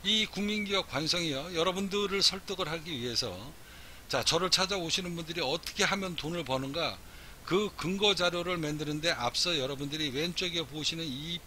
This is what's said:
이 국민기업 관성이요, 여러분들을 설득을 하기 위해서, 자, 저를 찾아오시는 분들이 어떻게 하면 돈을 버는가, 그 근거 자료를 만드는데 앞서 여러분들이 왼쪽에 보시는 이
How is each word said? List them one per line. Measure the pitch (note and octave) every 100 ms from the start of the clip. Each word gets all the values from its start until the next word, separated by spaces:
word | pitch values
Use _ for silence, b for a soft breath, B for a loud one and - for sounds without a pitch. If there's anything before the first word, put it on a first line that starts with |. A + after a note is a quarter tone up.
이 | F#3+ G#3+ G#3
국민기업 | - G3+ G#3+ G3+ G3 -
관성이요, | B2+ D#3 E3 E3 C3+ E3
여러분들을 | E3+ F3 F#3 G3 G3+ G3+ G3
설득을 | F3 F#3+ - F#3 E3+
하기 | E3 D#3 E3+
위해서, | B2 A2+ A#2+ F2+ A#2+ E3 B B B B B
자, | C3+
저를 | A2 D#3+ F3+
찾아오시는 | F3 F#3 G3 E3 F3 F3+ E3+
분들이 | D#3+ E3+
어떻게 | C3+ D#3+ - -
하면 | F#3+ G3 F#3+ D#3
돈을 | D3 F3
버는가, | C3+ C3 C3+ D3+ D3+ G2 B B B B -
그 | F3 G#3 -
근거 | D#3 G3 G#3 F3+
자료를 | F3 F3 F3 F3+
만드는데 | D3+ D3+ D3+ D3+ D#3+
앞서 | C3+ A#2+ - F3 E3
여러분들이 | C3 C#3 C#3+ D#3 D3+
왼쪽에 | B2+ E3+ E3+ F#3 E3+
보시는 | C#3+ D3+ C#3+ E3 E3
이 | B2+ D#3 E3+